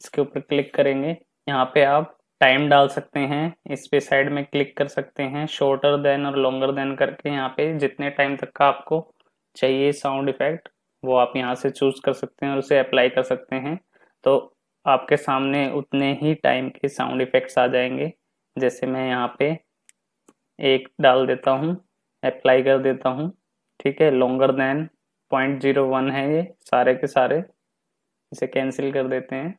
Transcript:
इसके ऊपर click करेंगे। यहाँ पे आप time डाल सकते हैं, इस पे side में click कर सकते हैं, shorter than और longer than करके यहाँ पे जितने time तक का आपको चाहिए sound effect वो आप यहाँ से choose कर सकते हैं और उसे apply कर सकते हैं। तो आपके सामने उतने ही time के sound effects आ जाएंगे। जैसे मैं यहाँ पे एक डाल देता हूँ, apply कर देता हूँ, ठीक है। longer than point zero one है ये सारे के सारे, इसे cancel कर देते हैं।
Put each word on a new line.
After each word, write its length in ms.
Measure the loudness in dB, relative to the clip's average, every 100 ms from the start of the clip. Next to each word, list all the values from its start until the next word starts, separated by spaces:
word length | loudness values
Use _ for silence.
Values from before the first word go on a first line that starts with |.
इसके 200 | -8 -4
ऊपर 200 | -4 -6
click 340 | -4 -4 -2
करेंगे। 420 | 0 0 0 -4 -6 _ _ -4
यहाँ 240 | -2 0
पे 100 | 4
आप 320 | 4 4 0 -8 _ 2
time 280 | 4 4 6
डाल 200 | 6 6
सकते 320 | 0 -8 -4
हैं, 320 | -2 -2 -4 -6 -10
इस 160 | -10 -2
पे 140 | -2
side 320 | 2 2 2
में 120 | -2
click 320 | -2 -2 -2 -2
कर 120 | -4
सकते 340 | -4 -8 -8
हैं, 220 | -8 -6 -8
shorter 480 | -2 0 2 2 2
than 260 | 2 0 0
और 120 | 0
longer 340 | 0 0 -2
than 240 | -2 -4 -2
करके 320 | -2 -2 -6
यहाँ 180 | -4 -4
पे 220 | -2 -4 -2
जितने 320 | -4 -4 -6
time 240 | -2 -2 -4
तक 160 | -8
का 140 | 0 2
आपको 380 | 2 -2 -4 -4 _ _ _ _ -2
चाहिए 360 | 0 2 0
sound 340 | 0 -4 -4 -4
effect 400 | -2 -4 -4 -10 _ _ _
वो 140 | 0 2
आप 160 | 2 0
यहाँ 180 | -4 -4
से 140 | -4
choose 300 | 0 -2 0
कर 80 | -2
सकते 320 | -4 -6 _ -4
हैं 60 |
और 60 | -4
उसे 200 | 0 2
apply 300 | 2 2 2
कर 120 | 2
सकते 320 | -2 -4 -6 -8
हैं। 220 | -6 -8 -12 _ _ _
तो 300 | 2 2 0 _ _ _ 0
आपके 300 | 0 2 -2
सामने 540 | 0 -2 0 -2 -2
उतने 400 | -4 -4 -2 0
ही 180 | 0 -2 0
time 320 | 0 0 -2
के 180 | -6 -6
sound 340 | -4 -4 -4
effects 360 | 0 0 0 0
आ 80 | 0
जाएंगे। 440 | 0 -2 -4 -6 -8 _ _ _ -2
जैसे 300 | -2 -2 -4
मैं 200 | -4 -4
यहाँ 260 | -2 -2 -2
पे 80 | -2 -2 _ _ _ _ _ _ _ _ _ -4
एक 300 | 0 0 -2 0
डाल 260 | 4 4 2
देता 240 | -2 -2
हूँ, 240 | -2 -2 -6 _ _ _ _
apply 400 | -6 -2 2 4
कर 160 | 4 2
देता 300 | 2 -2 -2
हूँ, 220 | -4 -6 -10 _ _ _ -8
ठीक 200 | -4 2
है। 80 | 2
longer 360 | 4 2 2 2
than 340 | 2 -2 -2 -6 _ _ _ _
point 300 | -2 -2 -2
zero 220 | 0 0 0
one 240 | 0 -2
है 220 | -2 -2
ये 100 | -2 -4 -10
सारे 320 | _ 2 4
के 120 | 2 0
सारे, 360 | 0 0 0 -4 _ _ _ _ _ _ _ _
इसे 140 | -8 -6
cancel 460 | -4 -4 -4 -4
कर 160 | -4 -4
देते 280 | -4 -6 -8
हैं। 160 | -8